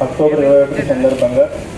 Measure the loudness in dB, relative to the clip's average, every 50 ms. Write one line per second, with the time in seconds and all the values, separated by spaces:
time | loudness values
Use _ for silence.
0 | -6 -4 -2 0 0 0 2 2 2 4 4 4 4 2 -2 -4 -2 -2 -2 0
1 | 0 0 0 0 -2 0 2 0 0 0 -2 -8 -12 -14 -14